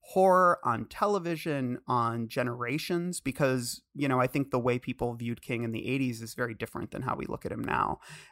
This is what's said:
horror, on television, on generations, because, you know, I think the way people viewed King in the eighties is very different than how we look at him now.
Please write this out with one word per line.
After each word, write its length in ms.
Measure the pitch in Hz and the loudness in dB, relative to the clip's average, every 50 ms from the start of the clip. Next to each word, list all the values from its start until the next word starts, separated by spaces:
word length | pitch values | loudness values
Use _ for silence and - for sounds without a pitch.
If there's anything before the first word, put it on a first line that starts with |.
| _ - | _ -2
horror, 500 | - 190 190 190 185 185 185 175 175 - - | 2 4 6 8 8 8 8 6 4 2 0
on 220 | - 117 117 - | -2 -2 -2 -4
television, 920 | - - - - 208 208 196 170 170 170 156 - 170 147 139 131 123 123 127 _ - | -8 -4 -2 0 2 2 0 0 -2 -4 -4 -2 -2 -2 0 0 -2 -4 -6 _ 0
on 400 | 127 123 117 117 117 117 117 113 | 2 2 2 2 0 -2 -4 -4
generations, 920 | - 139 123 123 120 123 120 120 135 156 - - 180 170 170 180 175 - | -2 -2 -2 -2 -2 -4 -4 -2 -2 -4 -2 -2 -2 -2 -2 -2 -6 -6
because, 640 | _ 135 127 - 147 135 131 127 120 123 - - _ _ _ | _ -6 -2 2 2 2 2 2 -2 -4 -8 -10 _ _ _
you 140 | - 147 | -2 0
know, 140 | 139 131 127 | 2 4 4
I 80 | 127 131 | 4 4
think 220 | - 147 135 135 | 2 0 0 2
the 80 | - 127 | 0 2
way 200 | 117 127 123 127 | 2 4 2 2
people 360 | - - 123 - 131 120 117 | 0 -4 -4 -2 -2 -4 -2
viewed 280 | 117 117 120 117 - - | -4 -4 -6 -6 -6 -6
King 220 | - 127 117 120 | -6 -4 -2 -2
in 80 | 113 113 | -2 -4
the 160 | 110 - - | -4 -2 -2
eighties 340 | 127 139 135 127 120 110 117 | 0 0 0 0 -2 -4 -8
is 120 | 113 - | -10 -6
very 200 | - 123 113 113 | -4 -4 -4 -4
different 380 | 101 113 - - - 117 - - | -6 -8 -8 -6 -8 -8 -6 -6
than 100 | - - | -6 -2
how 140 | - - | -2 -2
we 100 | - - | -2 -4
look 180 | - - - - | -6 -6 -6 -6
at 60 | - | -6
him 140 | - - - | -6 -4 -2
now. 340 | - - - 98 - - - - - 147 - - - | 0 0 2 2 0 -2 -6 -10 -20 -18 -18 -20 -20